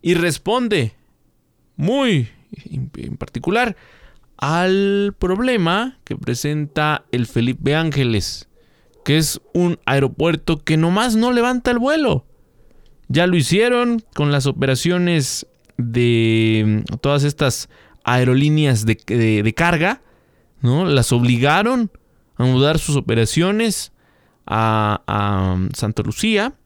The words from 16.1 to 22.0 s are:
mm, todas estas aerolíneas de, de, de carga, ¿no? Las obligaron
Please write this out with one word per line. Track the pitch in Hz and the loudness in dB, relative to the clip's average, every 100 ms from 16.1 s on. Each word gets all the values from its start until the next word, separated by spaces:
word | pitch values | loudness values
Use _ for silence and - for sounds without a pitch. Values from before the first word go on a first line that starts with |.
| 117 113 113 110 110 107 107 - | 2 2 2 2 2 2 0 -2
mm, | - | -4
todas | 139 143 | 0 0
estas | 143 143 143 - - - - - | 0 0 -2 -2 -10 -18 -20 -10
aerolíneas | - 123 127 127 147 151 147 117 | -2 2 2 2 2 2 2 2
de, | 107 110 - | 0 -2 -2
de, | 117 113 107 | 0 2 2
de | 107 | 0
carga, | - 170 170 175 262 _ _ _ _ _ _ | 0 0 2 0 -4 _ _ _ _ _ _
¿no? | 120 139 | 0 0
Las | 185 139 117 | 2 2 2
obligaron | 120 120 120 135 160 214 254 220 - | 2 2 2 2 2 2 0 -2 -6